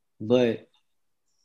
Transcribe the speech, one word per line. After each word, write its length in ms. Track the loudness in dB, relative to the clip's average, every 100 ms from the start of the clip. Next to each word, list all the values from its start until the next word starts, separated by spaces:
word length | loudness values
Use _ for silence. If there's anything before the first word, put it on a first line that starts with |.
| _ -12
But 480 | 0 0 2 -2 -10 _ _ _ _ _ _ _